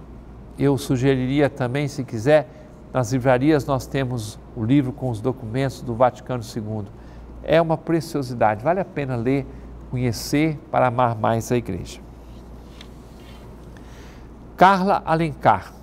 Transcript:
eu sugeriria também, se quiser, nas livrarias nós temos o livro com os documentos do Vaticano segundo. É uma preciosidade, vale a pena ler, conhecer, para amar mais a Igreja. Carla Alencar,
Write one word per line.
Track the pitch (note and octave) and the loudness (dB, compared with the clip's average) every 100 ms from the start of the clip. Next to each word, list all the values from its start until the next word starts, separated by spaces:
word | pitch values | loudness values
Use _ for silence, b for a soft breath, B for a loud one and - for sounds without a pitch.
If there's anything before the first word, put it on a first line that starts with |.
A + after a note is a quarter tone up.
| B - - - - - | B -18 -18 -18 -14 0
eu | C#3 C3+ | 2 2
sugeriria | - C3 C3+ C3+ B2+ C#3+ C#3 | 2 2 4 2 2 2 2
também, | - B2 C#3 C#3+ | 0 -2 -2 -4
se | - | -4
quiser, | A#2+ A2+ B2 D3+ C3 B B B - | -6 -2 4 4 4 B B B -6
nas | C3 A2 | -2 0
livrarias | C3 B2+ B2+ C#3+ D3+ B2+ | 2 4 4 6 4 2
nós | C3 - | -2 -2
temos | C#3 B2+ B2 G#2 - - B2 | -2 -2 -4 -8 -12 -12 -4
o | |
livro | A2 C#3+ C3+ | 2 4 2
com | - C3 | -2 -4
os | G#2+ | -2
documentos | B2 - A2 B2 C3+ - | -2 -4 -4 -2 -2 -4
do | B2+ A#2 | -4 2
Vaticano | B2+ - - B2+ | 2 2 -6 -6
segundo. | A2 A#2+ G#2+ G#2+ G2+ - B B B B | -6 -8 -6 -6 -8 -14 B B B B
É | - D#3+ | 2 4
uma | E3 D#3+ | 4 0
preciosidade, | - E3 D3+ D3 B2+ A#2+ A2 G#2+ | 0 -2 0 -4 -4 2 2 2
vale | C#3 F#3+ | 0 0
a | - | -2
pena | D3 C3+ A#2+ | -4 -4 -2
ler, | A#2 C#3 C3+ B B B - | 0 0 -2 B B B -8
conhecer, | B2 B2+ A2 - C#3+ D#3+ C#3+ - | -2 -2 -2 -2 0 2 -2 -2
para | C3 B2+ | 2 2
amar | A#2+ B2 A2 | 4 2 2
mais | A2 A2+ G#2 | 0 0 0
a | B2 | -2
Igreja. | - F2+ - - - - - - - - - - - - - - - - - - - - B B B B B - - - | -2 -6 -8 -14 -18 -20 -20 -18 -18 -18 -18 -18 -18 -18 -20 -20 -18 -18 -18 -18 -18 -18 B B B B B -20 -6 6
Carla | F3+ F#3+ G3 F3+ - | 8 8 4 2 2
Alencar, | D#3+ E3 C3 B2 G2 - - | 0 0 2 4 4 0 -16